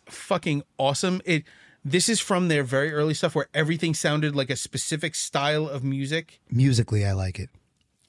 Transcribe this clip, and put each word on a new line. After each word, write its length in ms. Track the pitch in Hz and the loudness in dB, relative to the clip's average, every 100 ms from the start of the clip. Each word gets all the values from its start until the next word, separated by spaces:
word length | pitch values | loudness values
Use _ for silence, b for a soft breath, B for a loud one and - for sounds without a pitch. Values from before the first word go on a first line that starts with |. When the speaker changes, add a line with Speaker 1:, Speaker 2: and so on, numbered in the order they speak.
| - | -12
Speaker 1:
fucking 560 | - - 180 175 143 - - | -12 -2 -2 0 -4 -4 -2
awesome. 420 | 135 139 185 185 | 0 0 0 -2
It, 180 | - 160 - b b b 139 | 0 -2 -2 b b b -2
this 220 | 175 226 | 2 2
is 100 | 208 | 0
from 300 | - 180 180 | 2 2 2
their 140 | 151 | 2
very 300 | 127 135 151 | 2 0 0
early 180 | 151 156 | 0 0
stuff 220 | 151 165 | 0 0
where 140 | 156 - | 0 -2
everything 400 | 151 156 170 170 | -2 0 0 0
sounded 420 | 151 160 151 151 | 0 0 2 0
like 140 | 143 131 | 0 -2
a 80 | 127 | -4
specific 580 | - 135 - 156 165 | -6 -6 -4 -4 -4
style 540 | - - 147 143 151 156 | -6 -4 0 0 0 -2
of 160 | 135 | -4
music. 560 | 135 135 135 160 160 _ - | -4 -2 -2 -4 -6 _ -2
Speaker 2:
Musically, 540 | 120 135 117 - 107 | 4 4 4 2 2
I 80 | 98 | 2
like 260 | 95 92 95 | 0 -2 -6
it. 120 | - _ _ _ _ _ | -12 _ _ _ _ _